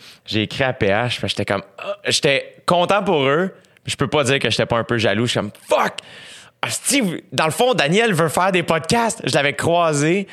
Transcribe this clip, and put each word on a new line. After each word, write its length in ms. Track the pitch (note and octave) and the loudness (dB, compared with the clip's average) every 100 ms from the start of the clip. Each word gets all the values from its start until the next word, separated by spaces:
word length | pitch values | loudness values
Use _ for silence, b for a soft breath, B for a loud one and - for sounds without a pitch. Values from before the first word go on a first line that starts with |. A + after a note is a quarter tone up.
| B B - | B B -6
j'ai 180 | G#2+ | -4
écrit 200 | G#2 - | -4 -2
à 100 | C3 | -2
P 140 | B2 G2+ | 0 0
H, 320 | G2+ B2 - | 0 -2 -4
parce 0 | |
que 80 | G2+ | -4
j'étais 180 | - G#2 | -4 -2
comme, 180 | G2 - - | -4 -4 -12
ah, 200 | G3 G3+ - | -12 -8 -4
j'étais 480 | - D3+ C3+ - - - | 0 0 0 -4 -8 -2
content 380 | F3 F3 G3+ | 0 2 2
pour 220 | G3 D#3+ C3+ | 2 2 2
eux, 260 | D3 F#3+ B B B - | 0 -2 B B B -10
mais 60 | |
je 40 | - | -4
peux 100 | B2+ | 0
pas 160 | D3+ | 2
dire 160 | C#3 C#3 | 2 2
que 100 | A#2 | 0
j'étais 160 | - A2+ | 0 0
pas 120 | A#2 | 0
un 80 | A2+ | 0
peu 120 | A#2+ | 0
jaloux. 300 | G#2+ G2+ A#2+ | 2 2 0
Je 40 | |
suis 80 | - | -2
comme, 120 | G2+ - - | -4 -8 -2
fuck! 280 | - - - B B B B B _ | 0 0 -4 B B B B B _
Asti, 380 | - - - C#4 G3 D3+ - | -8 -6 -2 0 0 -4 -4
dans 140 | D3+ D#3+ | 0 0
le 60 | |
fond, 220 | - B3 | 2 2
Daniel 400 | G3+ D3 G3 A#3 | 2 2 2 2
veut 140 | D#3+ E3 | 2 2
faire 240 | - F#3 | 2 2
des 100 | F3+ | 2
podcasts. 580 | E3 D#3+ - A#3 A#3 - - | 0 0 0 0 0 -2 -2
Je 80 | |
l'avais 200 | D3+ C#3 | 0 0
croisé 720 | C#3 D#3 E3+ E3 D3 D3+ F#3+ G3 | 0 0 2 2 2 2 0 -2